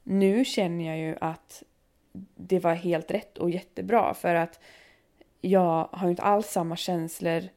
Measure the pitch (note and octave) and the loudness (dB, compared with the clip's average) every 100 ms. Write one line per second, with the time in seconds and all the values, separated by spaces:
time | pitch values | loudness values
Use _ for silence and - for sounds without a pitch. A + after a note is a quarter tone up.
0 | - F#3+ G3 G#3 C4 - F#3 E3+ D#3+ D#3+ | -2 2 4 4 2 0 -2 -2 -4 -4
1 | D#3+ - E3 E3 - - - _ _ _ | -6 -4 -6 -8 -14 -20 -20 _ _ _
2 | _ F#3+ G3 - F#3 F#3 E3+ E3+ F3 E3 | _ -18 -18 -16 -2 0 2 0 0 -2
3 | E3 G3 - - F3 F3+ - - F#3+ A#3 | -2 -6 -6 -6 -4 -4 -6 -10 0 2
4 | - - F#3 E3+ E3+ - - - - _ | 2 0 0 0 0 -6 -20 -20 -20 _
5 | _ _ _ _ F3+ F#3+ F3 D#3+ D#3+ F3+ | _ _ _ _ 2 4 4 2 -2 -2
6 | F#3 F3 G3+ G#3 G#3 F#3+ E3 E3+ - F3 | -2 0 2 2 2 -2 -2 -4 -2 -2
7 | D#3+ - F3 E3 F#3 | -4 -4 -2 -2 -4